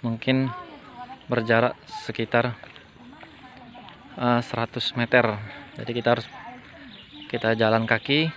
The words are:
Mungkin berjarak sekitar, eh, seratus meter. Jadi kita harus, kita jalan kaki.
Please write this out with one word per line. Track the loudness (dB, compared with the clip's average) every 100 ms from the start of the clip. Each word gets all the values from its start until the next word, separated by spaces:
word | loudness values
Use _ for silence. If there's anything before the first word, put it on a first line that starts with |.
Mungkin | -4 -4 0 2 0 -4 -12 -18 -18 -16 -16 -16 -2
berjarak | -2 4 6 4 0 -14
sekitar, | -12 -10 -6 2 2 2 -4 -16 -20 -20 -20 -20 -20 -20 -20 -20 -20 -20 -18 -20 -20 -18 -2
eh, | 2 2
seratus | 0 -4 -4 -4 -4 -2
meter. | 4 4 4 0 -8 -14 -16 -12
Jadi | -6 -2
kita | 2 2
harus, | 0 -14 -16 -16 -20 -20 -20 -20 -20 -18 -8
kita | -2 0 4
jalan | 4 4 4
kaki. | 0 2 2 2